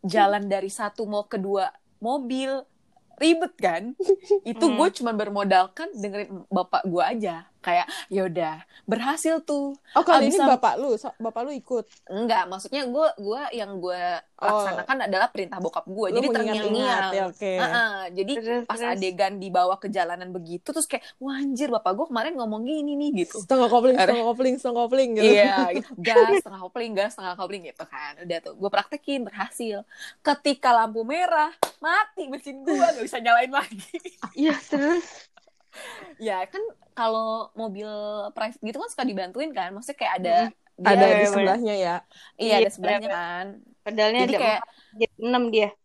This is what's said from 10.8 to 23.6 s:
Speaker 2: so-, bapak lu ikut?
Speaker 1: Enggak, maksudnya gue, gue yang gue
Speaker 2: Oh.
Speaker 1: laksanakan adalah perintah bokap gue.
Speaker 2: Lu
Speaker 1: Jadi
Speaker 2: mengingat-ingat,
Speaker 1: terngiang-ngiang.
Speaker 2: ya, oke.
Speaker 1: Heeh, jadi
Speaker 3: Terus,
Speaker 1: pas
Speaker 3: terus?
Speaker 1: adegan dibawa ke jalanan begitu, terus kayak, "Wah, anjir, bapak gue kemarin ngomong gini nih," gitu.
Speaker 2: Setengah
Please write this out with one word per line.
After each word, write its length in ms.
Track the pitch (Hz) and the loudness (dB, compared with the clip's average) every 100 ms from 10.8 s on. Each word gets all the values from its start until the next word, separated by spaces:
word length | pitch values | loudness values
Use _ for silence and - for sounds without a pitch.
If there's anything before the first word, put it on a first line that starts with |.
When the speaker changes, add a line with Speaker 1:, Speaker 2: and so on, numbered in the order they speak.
| 277 220 | -2 -2
Speaker 2:
so-, 160 | 269 - | -4 -8
bapak 320 | 226 226 262 | -8 -6 -8
lu 40 | 277 | -8
ikut? 320 | - 240 208 _ - | -6 -6 -6 _ -10
Speaker 1:
Enggak, 400 | 190 233 220 175 | -4 0 0 0
maksudnya 320 | 190 - 277 | -8 -8 -6
gue, 240 | 262 262 311 - | -4 0 0 0
gue 260 | 202 240 285 240 | -6 -6 -6 -8
yang 240 | 202 190 | -8 -6
gue 240 | 180 180 175 170 _ - | -6 -4 -4 -4 _ -4
Speaker 2:
Oh. 80 | |
Speaker 1:
laksanakan 640 | 196 214 202 185 208 269 202 | 0 0 -2 -4 -4 -2 0
adalah 240 | 190 233 | 2 0
perintah 320 | - 180 185 | -2 -8 -6
bokap 240 | 180 170 - | -6 -6 -8
gue. 240 | 190 202 | -4 0
Speaker 2:
Lu 20 | 220 | 0
Speaker 1:
Jadi 80 | 262 | 0
Speaker 2:
mengingat-ingat, 320 | 226 214 214 | 0 0 -2
Speaker 1:
terngiang-ngiang. 520 | 208 220 262 226 190 196 | 0 0 0 0 0 -2
Speaker 2:
ya, 80 | 185 | -4
oke. 200 | - 202 185 | -4 0 0
Speaker 1:
Heeh, 400 | 180 233 226 196 185 180 | 2 2 0 -2 -8 -4
jadi 140 | 196 277 | -2 -2
Speaker 3:
Terus, 280 | 220 240 233 | -2 -4 -2
Speaker 1:
pas 80 | 220 | -4
Speaker 3:
terus? 160 | 240 | -2
Speaker 1:
adegan 420 | 220 190 180 196 202 | -2 -4 0 -2 -2
dibawa 400 | 190 180 180 190 | -2 0 2 0
ke 80 | 202 | -2
jalanan 480 | 202 170 175 180 185 | -2 -2 -4 -8 -10
begitu, 400 | 165 175 - 302 | -10 -10 -6 -6
terus 160 | 302 | -4
kayak, 160 | 269 - _ | -6 -8 _
"Wah, 160 | 262 269 | -8 -6
anjir, 320 | 277 247 285 | -4 -2 -2
bapak 200 | 233 185 202 | 0 0 -2
gue 100 | 320 | -2
kemarin 240 | 240 269 320 | -2 -4 -4
ngomong 320 | 226 214 240 | -6 -6 -6
gini 320 | 311 294 285 | -4 -4 -4
nih," 100 | 294 269 | -2 -2
gitu. 160 | 339 220 | -4 -6
Speaker 2:
Setengah 280 | 185 262 | 0 2